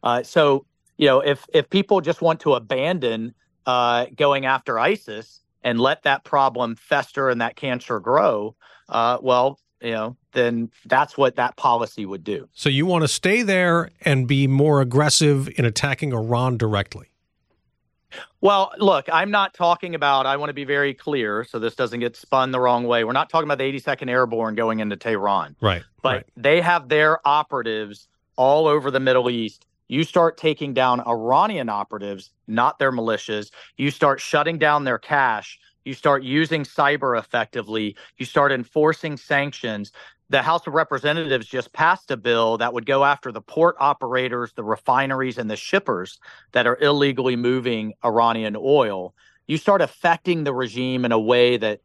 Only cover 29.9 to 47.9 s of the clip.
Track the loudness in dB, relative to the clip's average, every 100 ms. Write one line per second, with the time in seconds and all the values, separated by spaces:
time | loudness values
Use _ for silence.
29.9 | -4 0 2 2 2 -2 -2 -4 0 2
30.9 | 2 0 -2 2 2 2 -2 -4 -6 -6
31.9 | -8 -10 -10 -14 _ -6 0 0 2 -2
32.9 | -2 -2 -4 -4 -8 -8 -18 -20 _ -6
33.9 | 0 0 0 -2 0 0 0 2 2 0
34.9 | -4 -2 0 2 0 -6 -20 _ _ -14
35.9 | -4 0 0 0 -2 0 -4 -6 -2 0
36.9 | 0 -2 -2 -2 -4 -4 -6 -6 -6 -6
37.9 | -8 -20 _ -4 0 2 0 -4 0 0
38.9 | 0 -6 -10 -4 -2 -2 -6 -8 -8 -10
39.9 | -16 -20 _ _ -2 0 -2 -2 -2 -2
40.9 | -2 -2 -4 -2 -4 -4 -8 -8 0 0
41.9 | 0 _ -6 0 2 2 0 -2 -4 -2
42.9 | 2 2 0 -4 -14 -10 2 2 4 0
43.9 | 0 -2 -4 -2 -4 -8 -10 -6 -4 0
44.9 | 0 0 -2 -4 -6 -8 -8 -2 -2 -2
45.9 | -6 -6 -16 -20 -20 _ 0 0 2 0
46.9 | 2 0 0 -2 0 0 0 -2 -4 -6